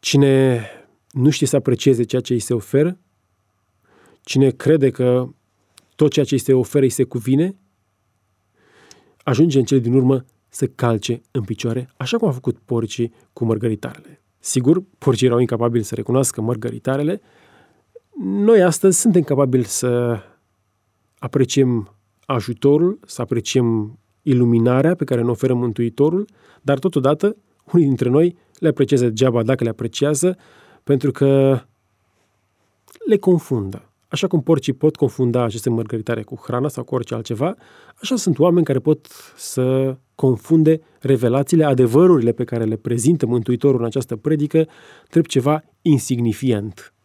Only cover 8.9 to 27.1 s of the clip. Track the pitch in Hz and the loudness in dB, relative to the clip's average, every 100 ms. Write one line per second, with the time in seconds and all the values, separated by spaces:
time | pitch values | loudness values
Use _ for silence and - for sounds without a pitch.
8.9 | _ _ _ - 127 165 139 123 135 117 | _ _ _ -4 2 2 2 2 0 2
9.9 | 131 127 135 131 _ _ - 123 - 120 | 2 2 0 -2 _ _ -6 -6 -2 0
10.9 | 113 - 117 _ 135 98 110 117 113 123 | 0 -2 -8 _ -8 -6 -6 -6 -6 -8
11.9 | _ 127 233 226 127 - - _ 117 113 | _ -6 -2 -2 -2 -6 -6 _ -4 -4
12.9 | - 117 _ _ - 117 110 117 104 - | -6 -6 _ _ -6 -2 0 -2 -4 -8
13.9 | - - - _ _ - 139 127 175 185 | -16 -20 -20 _ _ -4 0 2 2 0
14.9 | _ - 113 123 120 123 113 120 117 104 | _ -2 2 2 2 0 0 0 -2 -4
15.9 | - 107 127 131 - 110 117 117 117 - | -8 -2 -2 -2 -4 -6 -6 -8 -8 -6
16.9 | 135 147 202 _ _ _ _ _ _ _ | -4 -4 -6 _ _ _ _ _ _ _
17.9 | - _ 320 190 196 208 226 180 160 196 | -20 _ -10 -6 -2 4 4 4 2 2
18.9 | 180 240 180 151 139 139 127 117 - 123 | 2 2 2 2 0 2 0 -2 -4 -2
19.9 | 120 120 113 - _ _ _ _ _ _ | -2 -2 -4 -8 _ _ _ _ _ _
20.9 | _ _ _ 127 143 127 - 131 120 101 | _ _ _ -4 -2 0 2 2 0 -6
21.9 | _ _ _ _ 131 101 117 139 147 175 | _ _ _ _ -6 -6 -2 2 2 2
22.9 | 208 - - 117 117 - 131 120 113 107 | -2 -14 -10 -4 -4 -2 0 0 0 -4
23.9 | 123 _ _ - 127 120 117 117 127 151 | -12 _ _ -2 2 4 4 4 2 2
24.9 | 180 135 123 120 113 131 123 120 110 117 | 0 -2 -2 -2 -2 -2 -2 -4 -4 -6
25.9 | - 147 180 208 _ _ _ - 139 185 | 0 0 0 -6 _ _ _ -4 -2 0
26.9 | 156 131 | 0 0